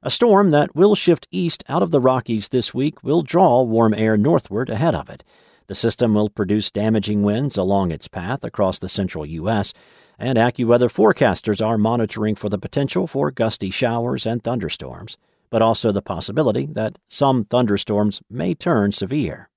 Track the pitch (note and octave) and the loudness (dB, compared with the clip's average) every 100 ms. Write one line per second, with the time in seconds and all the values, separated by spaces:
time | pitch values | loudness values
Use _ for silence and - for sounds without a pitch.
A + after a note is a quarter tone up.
0 | C3+ - A#3+ G3 G3+ D3 D3 C#3+ G3 G#3 | -2 2 4 6 6 4 2 4 4 4
1 | - E3 - F3+ F3 - - C#3+ F#3 D3+ | 2 2 0 -4 -2 -4 -4 -2 0 2
2 | B2+ B2+ A#2 A2+ G#2 B2+ A2+ B2 C#3+ - | 2 0 -2 -2 0 -2 -2 -2 -4 -6
3 | - D#3+ D3 E3+ F#3 B2 B2+ A2 A2+ G#2 | -2 -2 0 2 4 4 4 4 4 4
4 | A2 G#2+ A2+ D#3+ - G2+ C3 G#2+ D#3+ C3+ | 2 2 4 2 0 -6 -4 -2 0 -2
5 | - - - _ _ _ _ G2 A#2 - | -6 -16 -20 _ _ _ _ -2 0 2
6 | A#2+ G#2 G#2 - F#2+ G#2+ G#2 - G#2+ A2 | 2 2 0 -2 -2 0 -2 -2 0 0
7 | G2+ G#2 G#2 G#2+ C#3 G2+ F#2 G2 F#2 D#2 | 0 0 0 0 -2 -2 0 0 0 -4
8 | - - F2 C#3 A#2 - F#2+ - F#2+ - | -10 -10 -8 -8 -8 -2 -2 -2 -4 -2
9 | F#2+ E2 D2+ E2 F2 A2 G2 - _ _ | -2 -6 -10 -8 -2 -2 -2 -8 _ _
10 | _ _ B2 B2 A#2+ - A#2 A#2+ B2 - | _ _ -4 0 0 0 2 4 4 4
11 | G#3+ - B2+ F2+ - G2+ A2 A2+ G#2+ A#2+ | 2 4 2 2 -2 -2 0 0 0 0
12 | A2 - G#2+ G#2+ G#2+ G2 - - C#3 F3+ | -2 -2 -4 -2 -4 -6 -4 -4 -2 -2
13 | F3+ C3+ D3 C#3 A2+ - F#2+ - A#2+ A#2 | -4 -2 -4 -2 -2 -2 -4 -2 -2 0
14 | A#2+ C3 A2 A#2 - A#2+ E2 - C2+ A#1+ | -2 -4 -4 -4 -4 -4 -4 -8 -10 -14
15 | G#2+ - _ _ _ A2+ A2+ A2 A2+ G2+ | -16 -18 _ _ _ 2 4 4 0 0
16 | - E2+ - A#2+ C#3+ A2 C#3 C#3+ A2 - | -4 -6 -4 0 0 0 -4 -4 -6 -8
17 | _ - C#3 C3 G#2 B2 A#2+ G2+ - G#2 | _ 0 2 2 0 0 2 0 0 0
18 | G#2 G2 _ A#2+ E3+ E3+ - C#3+ G2+ G2+ | 0 -2 _ -8 -6 -4 0 2 2 0
19 | - C3+ G2+ - - | -4 -2 -4 -6 -16